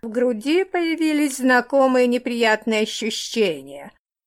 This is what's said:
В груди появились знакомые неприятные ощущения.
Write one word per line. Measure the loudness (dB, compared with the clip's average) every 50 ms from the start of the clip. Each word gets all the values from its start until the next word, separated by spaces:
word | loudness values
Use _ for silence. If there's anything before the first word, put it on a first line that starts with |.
| -12
В | -6
груди | -2 0 0 0 -2 -2 -2 0 0 0 0
появились | 0 -2 -2 -2 -2 0 0 0 0 2 2 0 0 -2
знакомые | 0 2 4 4 4 2 2 2 2 4 4 4 4 2
неприятные | 2 0 -2 -2 -4 -2 0 2 2 2 0 0 0 0 0 0
ощущения. | -2 -4 -6 -6 -6 -6 -6 -8 -4 -2 0 0 0 0 -4 -10 -16 -18 -18 -18 -20 -20 _ _ _ _ _ _